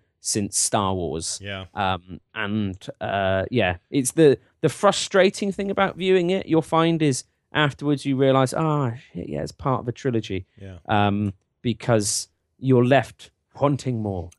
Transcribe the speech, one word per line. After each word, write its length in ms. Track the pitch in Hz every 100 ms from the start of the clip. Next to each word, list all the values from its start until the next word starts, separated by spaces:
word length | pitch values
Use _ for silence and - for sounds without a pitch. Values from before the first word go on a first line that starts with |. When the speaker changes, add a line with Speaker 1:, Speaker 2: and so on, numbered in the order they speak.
| _ _
Speaker 1:
since 380 | - 110 98 -
Star 340 | - 113 95
Wars. 440 | 95 82 78 80 -
Speaker 2:
Yeah. 220 | 101 95 95
Speaker 1:
Um, 460 | 101 95 92 90 87 -
and, 420 | 110 104 107 101 92 - -
uh, 440 | 113 98 95 95 92
yeah, 280 | 120 92 87 _
it's 220 | 143 127
the, 260 | 156 151 123 _ _
the 80 | 160
frustrating 840 | - 202 - - 196 190 - 202
thing 200 | 185 196
about 260 | 196 190 -
viewing 320 | 185 185 170
it, 160 | 190 -
you'll 140 | 160
find 380 | - 160 165 165
is 240 | 156 127 - _ _
afterwards 500 | - 147 - 143 139 139
you 100 | 131
realise, 360 | 135 135 131
"Ah, 380 | - 160 147 127 120 -
shit, 160 | - -
yeah, 140 | 71
it's 80 | 85
part 280 | - 143 127
of 80 | 120
a 40 |
trilogy." 540 | - 135 113 - 95 - -
Speaker 2:
Yeah. 160 | 95 92 -
Speaker 1:
Um, 440 | 104 104 101 104 - _ _
because 640 | 123 113 - 113 101 - - _ _ _
you're 260 | 131 127
left 460 | 123 135 123 - - _ _ -
wanting 400 | 139 135 131 117
more. 300 | 104 92 85